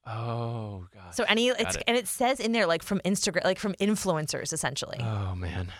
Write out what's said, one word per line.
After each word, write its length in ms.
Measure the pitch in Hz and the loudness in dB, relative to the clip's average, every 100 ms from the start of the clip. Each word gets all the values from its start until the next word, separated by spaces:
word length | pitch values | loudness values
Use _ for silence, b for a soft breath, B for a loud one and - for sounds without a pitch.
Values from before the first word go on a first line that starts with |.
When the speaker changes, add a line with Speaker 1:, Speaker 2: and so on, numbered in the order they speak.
| 117 | -10
Speaker 1:
Oh, 840 | 110 117 117 117 117 107 98 90 | -6 -4 -2 -2 -4 -6 -8 -12
gosh. 220 | 101 92 143 | -16 -10 -2
Speaker 2:
So 80 | 214 | 2
any, 220 | 214 247 | 4 4
Speaker 1:
Got 120 | 226 | 2
Speaker 2:
it's, 140 | 226 - | 0 0
Speaker 1:
it. 60 | - | 2
Speaker 2:
and 80 | 240 | 2
it 100 | 196 | 0
says 320 | - 247 269 | 0 0 2
in 120 | 226 | 2
there, 140 | 233 180 | 2 4
like, 180 | 165 | 2
from 160 | - 196 180 | 2 0 2
Instagram, 380 | 196 208 175 185 | 2 2 2 2
like, 140 | 185 | 2
from 140 | 208 175 | -2 0
influencers, 760 | 196 214 190 160 151 135 - | 2 2 2 0 0 -4 -4
essentially. 460 | 156 131 139 - - | -2 -2 -2 -6 -4
Speaker 1:
Oh, 360 | 113 104 95 92 | -2 0 -2 -2
man. 360 | 90 92 90 | -4 -4 -6